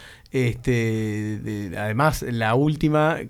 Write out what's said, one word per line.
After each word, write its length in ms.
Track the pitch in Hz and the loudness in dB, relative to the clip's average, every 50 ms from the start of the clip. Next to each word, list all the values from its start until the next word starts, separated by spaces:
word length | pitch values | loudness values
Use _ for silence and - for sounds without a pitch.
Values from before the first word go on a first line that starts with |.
| - - - - - - | -16 -20 -20 -20 -18 -4
Este, 1080 | - 135 127 123 120 123 - 131 123 117 113 113 110 110 110 107 104 107 107 107 107 107 | -2 0 0 0 0 0 0 0 2 2 2 2 0 0 0 -2 -2 -2 -4 -4 -4 -6
de, 360 | 117 110 104 104 104 95 82 | -6 -6 -6 -6 -6 -6 -6
además, 440 | 101 104 107 107 123 147 156 - - | -4 -4 -2 0 2 2 2 2 0
la 320 | - - 120 113 113 110 135 | -4 -4 -2 0 2 2 4
última, 640 | 131 147 156 156 156 - 151 151 151 151 156 165 - - - | 4 4 2 2 2 0 2 4 4 2 2 0 -2 -6 -8